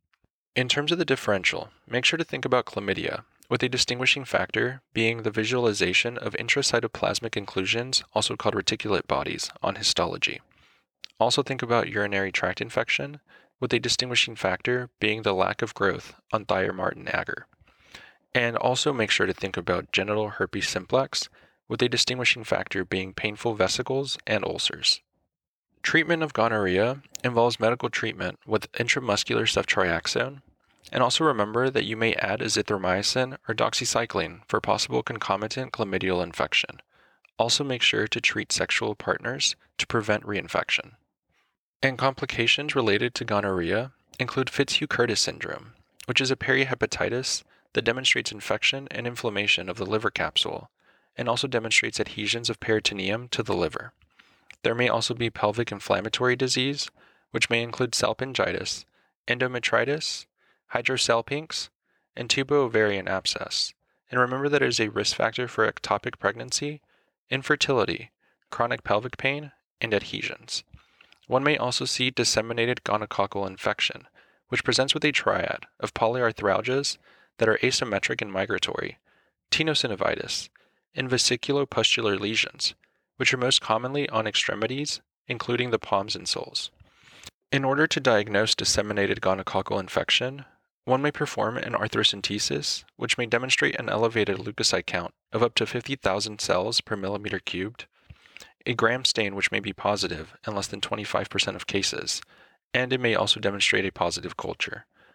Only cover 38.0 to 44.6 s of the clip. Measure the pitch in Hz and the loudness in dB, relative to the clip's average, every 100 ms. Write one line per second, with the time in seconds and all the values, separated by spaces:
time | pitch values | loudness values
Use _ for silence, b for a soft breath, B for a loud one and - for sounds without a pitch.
38 | 107 117 - 107 107 - 90 - 110 104 | 0 0 0 -2 -2 -2 0 0 -2 -2
39 | - - 117 139 - - b b - 117 | -2 -2 -4 -2 -2 -2 b b -2 0
40 | 107 104 107 104 - 92 - - - - | 2 0 -2 -6 -2 -2 0 -2 -4 -16
41 | _ _ _ _ _ _ _ _ 135 120 | _ _ _ _ _ _ _ _ -2 2
42 | 135 131 131 - 117 - 151 135 110 104 | 0 0 -4 0 2 2 0 2 4 4
43 | 120 - 120 104 101 92 82 104 135 - | 2 -2 -2 0 0 0 0 0 -2 -10
44 | _ - 123 135 127 - | _ -6 -4 -2 -2 0